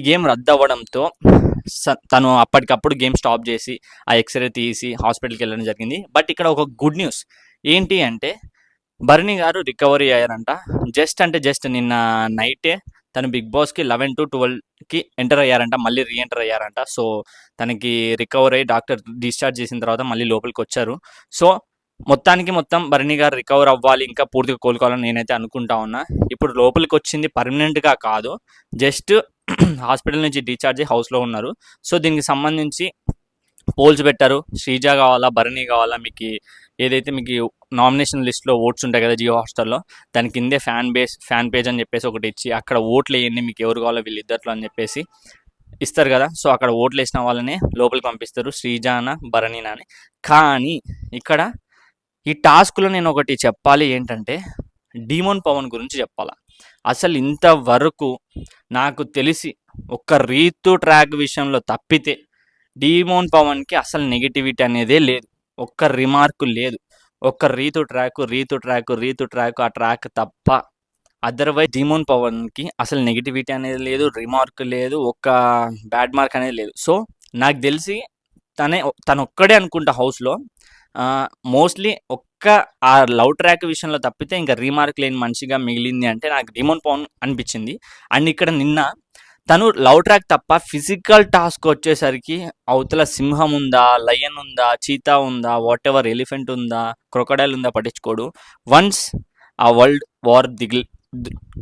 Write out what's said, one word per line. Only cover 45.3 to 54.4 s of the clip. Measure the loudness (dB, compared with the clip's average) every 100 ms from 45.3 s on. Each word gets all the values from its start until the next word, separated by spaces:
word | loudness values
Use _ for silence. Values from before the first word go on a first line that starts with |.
| _ _ _ _ -10 -6
ఇస్తారు | 0 2 2
కదా. | 0 -2
So | 0 2
అక్కడ | 0 0
ఓట్లు | 0 -2
వేసిన | -4 -4 -4
వాళ్ళనే | -4 -6 -6 -6 0
లోపలికి | 0 0 -6
పంపిస్తారు, | -8 -10 -8 -8 -8
శ్రీజానా, | -6 -4 -2 -2 -4 -8 -2 -2
భరణినా | -2 -6 -12 -14
అని. | -18 _ _ _ 4
కానీ | 6 6 2 -2 -6 -10 -16 -14 -10
ఇక్కడ | -2 0 0 -6 _ _ _ _ _ _ -8
ఈ | 2 8
టాస్క్లో | 8 6 2 0 0
నేను | 0
ఒకటి | 0 0 0 0
చెప్పాలి, | 2 4 4 4 -2
ఏంటంటే | -6 -8 -8 -10